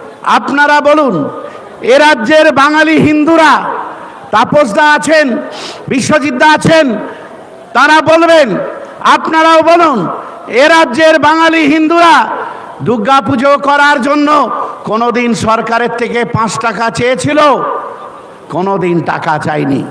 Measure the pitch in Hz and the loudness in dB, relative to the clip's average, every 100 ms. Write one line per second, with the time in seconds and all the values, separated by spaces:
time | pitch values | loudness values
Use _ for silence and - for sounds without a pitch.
0 | - - - 233 254 277 294 294 285 294 | -20 -8 -2 -2 0 0 2 2 4 2
1 | 277 170 131 - - - - - - 277 | 2 -2 -4 -8 -16 -18 -20 -6 0 4
2 | 302 302 214 311 311 269 277 311 311 311 | 4 2 2 2 4 2 2 2 2 2
3 | 294 302 294 330 311 226 - - - - | 2 2 2 4 4 2 -2 -8 -12 -16
4 | - - - 208 214 294 277 240 302 294 | -18 -20 -4 -2 2 0 0 2 2 2
5 | 294 311 285 294 - - - - - 262 | 2 0 0 -4 -8 -12 -14 -14 -6 -4
6 | - 302 285 254 311 302 - 320 277 202 | 0 0 -2 2 2 4 4 2 2 -2
7 | - - - - - - - 233 294 311 | -8 -14 -20 -20 -20 -20 -4 2 4 4
8 | 294 330 330 330 254 170 - - - - | 4 2 4 4 2 -2 -6 -12 -16 -4
9 | 220 285 - 320 320 320 320 349 330 233 | 0 0 0 0 4 4 4 2 2 0
10 | 156 - - - - 226 302 330 294 240 | -4 -8 -14 -16 -4 0 4 4 2 2
11 | 320 320 294 320 330 330 285 320 311 339 | 2 4 2 2 2 2 2 2 2 4
12 | 339 285 220 - - - - - 147 233 | 4 4 0 -6 -10 -14 -18 -8 -4 -2
13 | 208 269 269 277 277 285 285 285 285 285 | 0 0 0 0 0 0 0 2 2 2
14 | 262 294 294 294 233 - - - - 220 | 0 0 2 0 0 -4 -8 -10 -6 -2
15 | 240 233 240 208 220 226 226 226 233 233 | -2 -2 -2 -2 -2 -2 -2 -2 -2 -4
16 | 226 233 233 - 220 - 233 202 226 226 | -4 -4 -4 -4 -4 -4 -4 -4 -4 -2
17 | 247 254 262 294 302 220 - - - - | -2 -2 -2 2 2 0 -2 -8 -10 -16
18 | - - - - - 160 196 196 175 170 | -18 -20 -20 -20 -10 -6 -4 -2 -2 -2
19 | 165 151 170 151 160 151 143 135 - | -2 -4 -4 -4 -4 -4 -2 -4 -6